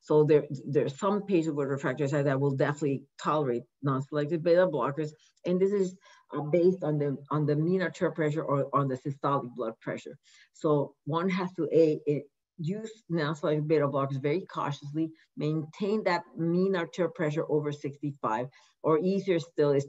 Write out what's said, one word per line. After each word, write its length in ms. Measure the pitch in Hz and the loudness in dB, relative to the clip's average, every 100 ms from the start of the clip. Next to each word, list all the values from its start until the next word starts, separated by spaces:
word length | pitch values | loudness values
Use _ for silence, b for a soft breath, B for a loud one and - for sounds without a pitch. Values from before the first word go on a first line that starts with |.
So 240 | - 151 | 2 4
there, 200 | 151 147 143 139 143 | 6 4 4 -8 -2
there 200 | 143 127 | 0 0
are 20 | |
some 340 | - 202 202 | -2 0 0
patients 320 | 196 180 160 | 2 0 0
with 140 | 147 135 | -2 -2
refractory 380 | 139 156 127 139 | -2 -4 -2 0
ascites 180 | 147 | 0
that 160 | 143 135 | 0 2
will 160 | 143 135 | 0 2
definitely 460 | 156 151 147 135 - - | 0 0 -2 -2 -6 -8
tolerate 420 | 185 151 135 120 - _ | -2 0 0 -2 -6 _
non-selective 600 | 143 135 139 151 147 170 | -2 -2 -2 -4 -2 -2
beta 240 | 170 170 185 | 2 4 4
blockers. 440 | 143 123 143 151 151 b b | 2 -2 -2 -6 -8 b b
And 160 | 175 180 | -2 2
this 100 | 196 | 2
is, 240 | 202 185 185 b b b | 2 -2 -4 b b b
uh, 60 | 147 | -8
based 420 | 151 170 175 185 | 0 4 4 4
on 140 | 151 151 | 0 0
the, 220 | 143 135 - | 0 -4 -4
on 140 | 151 | -2
the 100 | 147 | 2
mean 280 | 147 160 185 | 2 2 0
arterial 320 | 165 - 170 | 0 -2 -2
pressure 280 | 160 151 156 | 0 0 0
or 280 | - 139 135 | 0 0 0
on 160 | 143 139 | 0 0
the 80 | 127 | -2
systolic 580 | 151 139 143 139 120 | -6 -4 -2 -2 -4
blood 200 | 123 113 113 | -6 -8 -6
pressure. 340 | - - - - b b b | -8 -8 -10 -18 b b b
So 400 | - 160 147 - _ | -4 2 2 0 _
one 240 | - 165 185 | -4 0 0
has 240 | 185 180 - | 0 -2 -2
to, 100 | 156 | 2
A, 300 | 160 160 151 147 | 6 6 4 0
it, 180 | 147 - _ _ - | -2 -4 _ _ -8
use 340 | 156 208 220 - - | -6 -6 -8 -14 -4
non-selective 580 | 165 147 160 170 151 151 | -2 -2 -2 0 0 2
beta 200 | 156 143 | 2 2
blockers 340 | 143 135 135 | 0 -2 -2
very 240 | 143 170 190 | -2 -2 -4
cautiously, 640 | 160 - 143 143 147 160 B B - | -6 -6 -6 -8 -4 -4 B B -6
maintain 680 | 151 156 156 - 202 214 | -4 -2 -4 -6 -2 0
that 180 | 190 175 - - | 0 -2 -4 -4
mean 360 | 165 175 190 185 | 0 2 2 0
arterial 360 | 165 - 165 | -2 -2 -4
pressure 320 | 170 156 151 - | -2 -2 -2 0
over 260 | 151 147 | -2 -2
sixty-five, 760 | 143 143 135 147 139 117 110 135 b b b | -6 -10 -8 -8 -6 -4 -4 -6 b b b
or 180 | 147 156 | 0 2
easier 380 | 185 196 190 170 | 2 0 0 -2
still 340 | - - 143 | -2 0 2
is 120 | 135 | 2